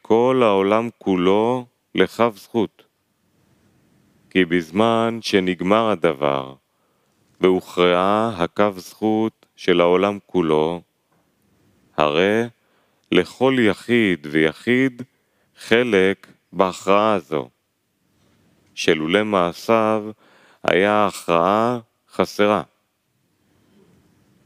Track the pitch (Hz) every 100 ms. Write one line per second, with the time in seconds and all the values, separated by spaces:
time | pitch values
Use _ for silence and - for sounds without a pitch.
0 | - 113 123 131 113 98 98 107 117 -
1 | 101 92 90 104 113 127 120 _ _ 90
2 | 92 - 117 98 - 117 92 _ _ _
3 | _ _ _ _ _ _ _ _ _ _
4 | _ _ _ 95 87 87 78 92 113 113
5 | 113 113 - 98 92 90 90 107 110 92
6 | 82 69 71 69 65 67 _ _ _ _
7 | _ _ _ - 92 92 - - 90 90
8 | 95 107 113 92 85 - 104 92 - -
9 | 107 110 110 - _ - - 87 87 90
10 | 101 101 - 92 80 76 80 87 - _
11 | _ _ _ _ _ _ _ _ _ -
12 | 76 76 98 110 120 - _ _ _ _
13 | - 87 87 - 127 131 107 90 - 120
14 | 104 82 73 78 78 - 113 123 135 120
15 | 127 _ _ _ _ - - 117 123 98
16 | 95 98 - _ _ - 92 87 95 101
17 | 110 101 78 76 62 _ _ _ _ _
18 | _ _ _ _ _ _ _ - - 80
19 | 78 98 107 98 87 85 - 113 110 110
20 | 107 - _ _ _ _ - 87 101 107
21 | 98 - - 85 90 107 117 123 117 _
22 | _ - 92 - 104 101 - _ _ _
23 | _ _ _ _ _ _ _ _ _ _
24 | _ _ _ _